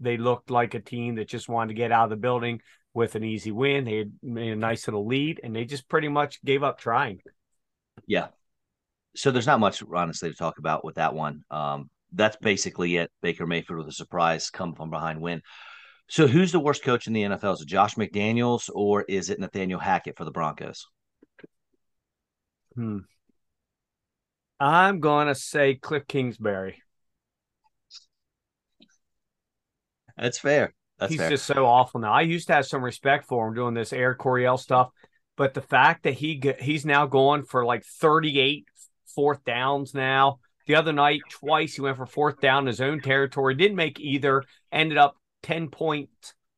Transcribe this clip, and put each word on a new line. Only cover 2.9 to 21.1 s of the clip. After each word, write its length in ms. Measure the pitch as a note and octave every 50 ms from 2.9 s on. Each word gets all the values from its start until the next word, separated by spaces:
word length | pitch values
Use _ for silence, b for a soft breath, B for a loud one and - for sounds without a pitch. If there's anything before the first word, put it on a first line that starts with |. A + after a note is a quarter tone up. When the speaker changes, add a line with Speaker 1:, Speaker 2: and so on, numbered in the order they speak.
| _
Speaker 1:
with 220 | A#2 A#2 G#2+ -
an 60 | G#2+
easy 300 | A2 A2 A2 G#2 - A2
win. 320 | G2+ A2 C3+ C#3 C#3 C#3 C3
They 140 | A#2 G#2+ A2
had 140 | G#2 G#2 G#2 -
made 300 | - B2 A#2 A2+ A#2 A2+
a 40 | A2
nice 300 | G#2+ A2+ A2+ A#2 - - -
little 180 | A2 G#2 G2+
lead, 340 | A2+ C3 C3+ C#3+ D#3 E3 - -
and 100 | A#2+ A2
they 120 | A2+ A#2+
just 220 | A#2+ C#3+ C3 - _
pretty 180 | - D#3 D3+ D3
much 340 | C#3+ D3 D3 C#3 - -
gave 200 | - C#3 C3+ C#3
up 160 | D3 C#3 - -
trying. 420 | - A2+ A#2 B2+ C#3+ A#2+ F#2+ - _ - _ _ _ _ _ _ _ _ _ _ _ _ _ - _
Speaker 2:
Yeah. 220 | - G2+ F2 D#2+ - - _ _ _ _ _ _ _ _ _ _ _ _ _ _ _ _
So 160 | - - C3+
there's 160 | B2+ B2 A2
not 140 | C#3+ C#3+ A#2
much, 220 | G#2+ G2 - - - - E2+
honestly, 360 | F2 F2 E2+ D#2+ - F#2 E2
to 60 | D2+
talk 220 | - E2+ D#2+ - -
about 280 | D#2 D#2 D#2+ D2 -
with 80 | D#2 D2+
that 200 | E2+ D#2+ D2 B1+
one. 300 | D#2 D#2 D2+ D2+ D2+ - _
Um, 400 | C2+ D#2 D2+ C#2+ C#2+ C#2+ C#2 - _ _ _ _ F2
that's 220 | F2+ G#2+ G#2+ -
basically 600 | - - G#2+ G2+ F2+ - F#2+ - - F2+ F2 F2
it. 140 | E2+ E2+ - - _
Baker 240 | - F2 E2 - F2
Mayfield 320 | E2 E2+ E2 D#2+ - E2+ D#2+
with 100 | D#2 D2
a 40 |
surprise 580 | - - E2 - - F2 E2+ E2 E2 D#2+ - -
come 240 | - - F#2 F2 D2+
from 160 | - E2 E2
behind 300 | D#2 D#2 D#2+ D#2+ D#2 D#2
win. 220 | D#2+ F2 E2+ D#2+ B B B B B B B B B B B B B _
So 180 | - - D#3
who's 260 | C3+ A#2 E3+ F#3+ F3
the 80 | E3 E3+
worst 220 | C#3+ D3 C#3 -
coach 240 | - B2+ B2 A#2+ -
in 60 | G#2+
the 100 | A2+ A2 G2+
N 80 | G2+
F 120 | G2 F2+ -
L? 80 | G2+
Is 100 | F#2 -
it 60 | D#2+ C#2+
Josh 260 | F2+ F#2+ G2+ G#2+ -
McDaniels 760 | A2+ G#2 F2+ - G2+ G2+ G#2+ A#2 A#2 A#2+ A#2+ A#2+ A2+ - - -
or 280 | F#2+ G#2 G2+ G2+ G2+
is 280 | - - G2 F#2+ E2+ F2
it 80 | G2 -
Nathaniel 400 | F#2+ - - G2 F#2+ F#2 F#2 F2
Hackett 380 | - F#2+ F#2 E2+ - D#2+ - -
for 60 | E2
the 40 | D#2
Broncos? 560 | C#2 E2+ D#2+ D2+ - - D2 C#2+ - - - - _ _ _ _